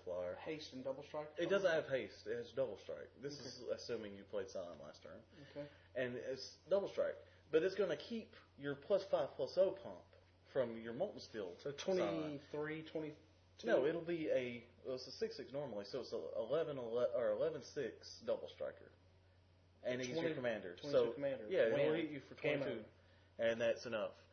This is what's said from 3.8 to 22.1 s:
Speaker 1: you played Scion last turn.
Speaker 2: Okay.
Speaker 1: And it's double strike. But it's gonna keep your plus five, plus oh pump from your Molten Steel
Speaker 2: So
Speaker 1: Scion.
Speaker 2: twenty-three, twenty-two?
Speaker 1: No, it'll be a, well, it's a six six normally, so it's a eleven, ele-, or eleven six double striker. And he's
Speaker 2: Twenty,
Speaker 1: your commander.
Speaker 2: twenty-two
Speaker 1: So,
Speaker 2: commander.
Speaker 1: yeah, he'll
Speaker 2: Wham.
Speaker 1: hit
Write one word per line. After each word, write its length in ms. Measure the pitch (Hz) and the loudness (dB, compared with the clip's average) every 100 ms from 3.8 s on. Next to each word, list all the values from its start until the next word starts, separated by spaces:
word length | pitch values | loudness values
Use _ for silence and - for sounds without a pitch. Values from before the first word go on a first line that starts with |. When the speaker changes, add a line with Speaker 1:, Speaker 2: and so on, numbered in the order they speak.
| - 117 104 98 | -2 -4 -4 -10
Speaker 1:
you 80 | 98 | -6
played 220 | 104 95 | -4 -4
Scion 300 | 98 87 78 | -6 -8 -10
last 180 | 73 - | -14 -16
turn. 200 | - 92 - 160 139 | -16 -16 -18 -20 -14
Speaker 2:
Okay. 160 | 143 143 - - 131 | -12 -12 -14 -10 -2
Speaker 1:
And 200 | 127 123 | -2 -2
it's 420 | 117 135 - - - | -4 -6 -8 -10 2
double 180 | 190 180 | 2 2
strike. 260 | - 85 - - - - | 0 0 0 -10 -20 2
But 120 | 156 | 4
it's 100 | 185 190 | 4 2
gonna 220 | 190 147 | 0 0
keep 380 | - 226 - - - - | -4 -8 -8 -16 -20 -8
your 160 | 139 139 | -6 -4
plus 280 | - 196 - | 2 2 4
five, 280 | 175 139 - | 2 2 0
plus 220 | 131 - | 0 4
oh 140 | 190 | 4
pump 340 | - 110 87 - - - - - | 4 -8 -12 -16 -20 -20 -20 -4
from 260 | 143 120 113 | 0 0 0
your 120 | 113 | -6
Molten 260 | 117 202 131 | -2 -2 -4
Steel 360 | - 113 92 87 | -8 -6 -6 -6
Speaker 2:
So 140 | 147 | -8
Speaker 1:
Scion. 260 | 139 - 185 | -6 0 2
Speaker 2:
twenty-three, 880 | - 160 151 143 - 151 151 156 | 4 2 -2 -4 -6 -4 -4 -4
twenty-two? 840 | 156 160 156 147 - - - - 226 | -4 -4 -4 -8 -16 -20 -20 -6 6
Speaker 1:
No, 180 | 185 139 | 6 6
it'll 160 | 170 | 2
be 280 | 165 170 156 | 0 0 2
a, 340 | 131 123 120 113 - - | 2 2 -4 -10 -12 -6
well, 100 | 131 | -6
it's 120 | 131 | -6
a 40 | |
six 240 | - 220 226 | -4 -4 -4
six 160 | 117 | -8
normally, 340 | 135 143 104 101 | -6 -4 -4 -4
so 160 | 135 | -4
it's 120 | - | -4
a 80 | 110 80 - | -4 -4 -2
eleven, 400 | 113 156 160 139 | 0 0 0 -2
ele-, 320 | 120 120 120 123 | -2 2 2 4
or 160 | 113 | 2
eleven 320 | 104 151 156 | 4 2 -2
six 560 | 120 - 117 - - - 113 | -6 -4 -4 -4 -14 -10 -2
double 220 | 110 76 | -2 -2
striker. 420 | - 69 - - - - - - - - - - - | -6 -6 -6 -18 -20 -20 -20 -20 -20 -20 -20 -20 -8
And 160 | 123 127 | -4 -2
he's 120 | 127 | -2
Speaker 2:
Twenty, 140 | 156 165 | 0 0
Speaker 1:
your 60 | 147 | 2
commander. 400 | 123 110 92 87 | 0 0 -4 -8
Speaker 2:
twenty-two 160 | 147 143 117 | 2 6 6
Speaker 1:
So, 60 | |
Speaker 2:
commander. 320 | - 139 131 113 | 2 -2 -2 0
Speaker 1:
yeah, 160 | 180 117 | 4 6
he'll 40 | 143 151 | 6 4
Speaker 2:
Wham. 60 | 156 | 4
Speaker 1:
hit 140 | 156 | 0